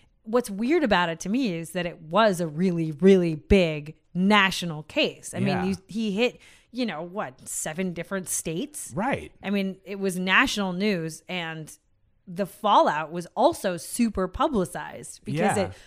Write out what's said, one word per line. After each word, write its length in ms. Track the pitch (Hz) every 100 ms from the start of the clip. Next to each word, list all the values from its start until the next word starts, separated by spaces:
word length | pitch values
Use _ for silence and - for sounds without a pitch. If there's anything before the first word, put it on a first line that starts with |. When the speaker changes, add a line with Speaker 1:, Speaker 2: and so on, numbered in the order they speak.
| _ _
Speaker 1:
what's 260 | 220 240 -
weird 340 | 196 240 339
about 240 | 240 185 170
it 120 | 165
to 80 | 180
me 260 | 240 240
is 160 | 165 165
that 160 | 180 175
it 160 | 156
was 380 | 156 185 220 175
a 60 | 165
really, 460 | 151 185 170 160
really 420 | 143 190 190 170
big 600 | 156 - 202 165 151 151 - _
national 680 | 175 190 208 190 - 175 151
case. 480 | - 302 214 - -
I 40 | 131
Speaker 2:
Yeah. 240 | 135 180
Speaker 1:
mean, 80 | 185
you, 60 | 180 -
he 260 | 214 220
hit, 280 | 190 - - - - _
you 120 | 233 233
know, 160 | 156
what, 460 | 175 196 147 127 -
seven 440 | - 165 156 185
different 340 | 170 165 196 170
states? 640 | - 170 165 294 - -
Speaker 2:
Right. 380 | 131 247 - - -
Speaker 1:
I 80 | 190
mean, 280 | 202 190 185
it 140 | - 202
was 200 | 190 180
national 540 | 185 196 262 208 190
news, 500 | 180 214 180 160 156 -
and 440 | 180 165 160 151 - _ _ _ _ -
the 180 | 175 196
fallout 640 | - 208 254 277 151 151
was 160 | 175 170
also 420 | 196 285 320 196 170
super 520 | - - 233 196 185
publicized 920 | - 311 226 170 156 151 - - -
because 320 | - 147 208 127
Speaker 2:
Yeah. 80 |
Speaker 1:
it 80 | 95 -